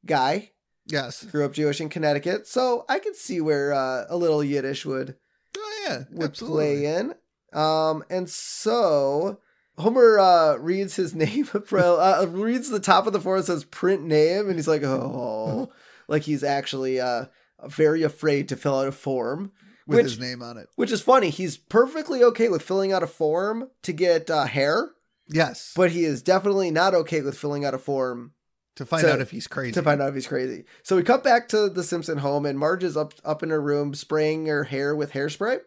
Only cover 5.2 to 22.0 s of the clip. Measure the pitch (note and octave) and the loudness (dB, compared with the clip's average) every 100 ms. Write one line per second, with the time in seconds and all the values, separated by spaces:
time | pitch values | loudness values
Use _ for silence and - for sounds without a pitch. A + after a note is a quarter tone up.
5.2 | _ _ _ G4 G#4+ G#4+ G4 C#3 C3+ F3 | _ _ _ -14 -10 -8 -6 -8 -10 -8
6.2 | D#3 - A3+ D3+ D3+ C#3+ C#3+ E3 A#3+ E4+ | -8 -6 -6 -2 0 -2 -2 -4 -4 -10
7.2 | _ _ _ D#3 D#3 D#3 D#3 D#3 - F#3 | _ _ _ -2 0 2 0 -2 -4 -6
8.2 | F3+ - - - G#3+ A#3+ G3 D3 C#3 C#3+ | -6 -8 -10 -6 -2 2 2 4 2 0
9.2 | F#3+ G3+ _ _ _ - F3+ B3+ A#3 G#3+ | -2 -6 _ _ _ -2 0 8 8 10
10.2 | F#3+ F3 D#3+ C3+ D#3 F#3+ G3 - F3 E3 | 8 8 6 4 0 -2 -2 -2 -4 0
11.2 | D#3 A#3+ C#4+ G#3 G3+ G3 F3 F3 F#3 E3+ | 0 0 -2 -4 0 4 4 6 6 4
12.2 | F3+ F3 A3 B3 C4 G#3+ G3 F#3 G3 G3 | 2 0 -2 -2 -2 -4 4 4 4 -2
13.2 | F3 F#3+ F3 E3 - - F3 G3 E3 D3+ | 0 -2 0 -4 -6 -2 0 0 2 4
14.2 | D#3 F#3+ G#3 E3+ D3 D3 C#3 C3 B2+ C3 | 4 2 0 -2 0 0 0 -2 -4 -6
15.2 | A#2+ A2 A2 A2 C4 _ - - - D3+ | -6 -6 -4 -4 -6 _ -20 -20 -2 -2
16.2 | D3+ D3 C#3+ C#3 C3+ C3+ C3 C3 B2 A#2+ | -2 -4 -2 -2 -4 -6 -2 -2 -2 -2
17.2 | B2+ _ _ _ C#3 C#3+ D#3 D#3+ D#3 D3+ | -6 _ _ _ -16 2 2 4 0 0
18.2 | D#3 C#3+ C3+ B2+ C#3+ C3+ C3+ C3+ - B2+ | 0 0 -2 -4 -2 0 -2 -4 -4 -4
19.2 | A#2 D3 G3 _ - _ - D3+ C3+ A2+ | -4 -6 -10 _ -20 _ 2 4 4 -2
20.2 | B2+ B2 A#2+ A2+ - - A3+ G#3+ - B3+ | -10 -10 -14 -16 -18 -4 -2 0 4 4
21.2 | G3 D3 F#3 C#3+ _ A3 C4 D#4 | 4 -2 -6 -8 _ 2 2 0